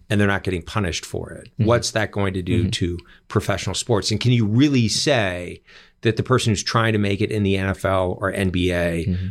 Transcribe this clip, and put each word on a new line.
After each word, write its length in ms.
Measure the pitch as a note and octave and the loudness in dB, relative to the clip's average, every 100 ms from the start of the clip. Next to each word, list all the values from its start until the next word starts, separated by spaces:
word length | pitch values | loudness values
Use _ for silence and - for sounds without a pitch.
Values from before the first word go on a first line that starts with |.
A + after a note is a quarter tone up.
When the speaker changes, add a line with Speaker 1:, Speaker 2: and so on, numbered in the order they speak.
| - | -2
Speaker 1:
and 100 | G#2 | 2
they're 60 | G2+ | 2
not 160 | G2 | 0
getting 200 | - F2+ | -2 -4
punished 420 | E2 G#2+ F#2 - - | -4 -4 -2 -4 -6
for 260 | F2 E2+ | -8 -8
it? 180 | - - | -14 -8
Speaker 2:
Mm-hmm. 120 | - G#2+ | 0 2
Speaker 1:
What's 260 | A#2+ - | 2 2
that 200 | A2 G2+ | -2 -4
going 220 | G2+ G2 | -2 -2
to 80 | F#2+ | -2
do 200 | F2+ G#2+ | 0 0
Speaker 2:
Mm-hmm. 80 | G2 | 0
Speaker 1:
to 260 | - F2 F2 - - - | 0 -2 -4 -12 -20 -6
professional 480 | G#2+ - G2 - - | -2 -2 -2 -4 -4
sports? 340 | - G#2+ - | 0 0 0
And 100 | G#2 | 0
can 120 | A#2+ | 2
you 140 | B2 G#2 | 2 4
really 400 | A2+ D3 C3 A2+ | 4 4 4 2
say 760 | - D3+ B2+ G2 F2+ F2 E2+ _ - - _ | 0 0 2 0 -4 -8 -12 _ -20 -20 _
that 160 | A2+ A2 | -2 0
the 60 | |
person 280 | - B2 - | 2 2 2
who's 100 | G2+ | 0
trying 320 | - A#2+ A2+ | 0 0 2
to 60 | G#2+ | 2
make 200 | G2+ G2 | 0 0
it 120 | G#2 | -2
in 100 | G#2+ | 0
the 160 | G2 F#2+ | 0 2
N 100 | F#2+ | 0
F 160 | F#2+ | -2
L 340 | F#2+ F#2+ F#2 F2+ | 0 0 0 -2
or 100 | F#2+ | -2
N 180 | F2+ F#2+ | 0 0
B 200 | F2 F2+ | 0 0
A, 340 | F2 F2 E2+ E2+ | 0 0 -2 -2
Speaker 2:
Mm-hmm. 220 | F2+ F#2 | -2 -4